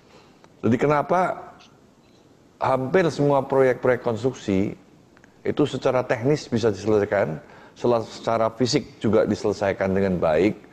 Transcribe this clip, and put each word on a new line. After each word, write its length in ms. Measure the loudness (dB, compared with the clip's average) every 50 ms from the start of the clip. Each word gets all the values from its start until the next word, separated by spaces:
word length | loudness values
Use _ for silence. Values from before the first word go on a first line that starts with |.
| _ _ -20 -20 -20 -20 -20 _ -20 -20 _ -4 0
Jadi 160 | 0 0 2
kenapa 720 | 2 2 2 0 0 0 0 0 0 -2 -4 -8 -12 -18 -20 -20 -20 -20 _ _ _ _ _ _ _ _ _ _ _ _ _ _ _ _ _ -4 0
hampir 400 | 0 0 0 -2 0 2 2 2 2
semua 320 | 0 0 2 2 2 2 0
proyek-proyek 560 | 2 2 4 4 4 2 2 2 0 0 2
konstruksi 720 | 0 -4 -4 -2 -2 -4 -4 -4 -2 0 0 0 0 -2 -4 -12 -18 -20 -20 _ _ _ _ -20 -20 _ _ _ -6
itu 200 | -6 0 0 -2
secara 400 | -2 -2 -2 -2 0 0 0 0
teknis 400 | -2 -4 -2 0 0 0 0 -2
bisa 240 | -4 -2 0 0 0
diselesaikan, 640 | -2 -2 0 2 2 2 2 2 0 0 0 -2 -4 -10 -12 -18 -20 -20 -20 -20 -12
sela-, 320 | -4 0 0 0 0 -2
secara 400 | -6 -12 -8 -4 -2 0 0 0 -2 0
fisik 400 | -2 -2 0 0 -2 -4 -6 -12 -4 -2
juga 240 | 2 2 2 2
diselesaikan 640 | 2 0 -2 -2 -4 -2 0 -2 -2 -2 -2 -2 -2
dengan 240 | 0 0 0 0 0 0 0
baik, 400 | 0 2 2 2 2 0 -2 -14 -20